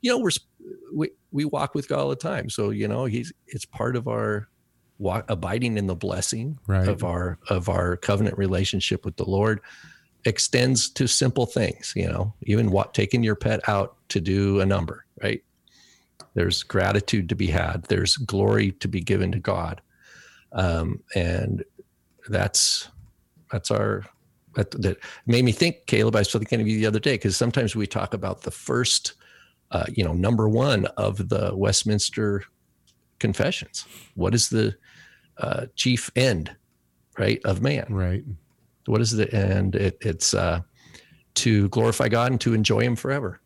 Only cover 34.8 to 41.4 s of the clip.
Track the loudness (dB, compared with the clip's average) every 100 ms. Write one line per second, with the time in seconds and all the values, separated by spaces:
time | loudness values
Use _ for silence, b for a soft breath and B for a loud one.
34.8 | B B B B B -8 -4 -4 -4 -2
35.8 | 0 0 0 0 2 2 -4 -12 _ _
36.8 | _ _ _ -2 0 0 0 0 0 -2
37.8 | -2 -2 0 -2 -6 -14 _ _ _ _
38.8 | -2 0 2 0 0 2 2 2 2 2
39.8 | 0 -2 -6 -2 0 2 2 0 -4 B
40.8 | B B B B B -2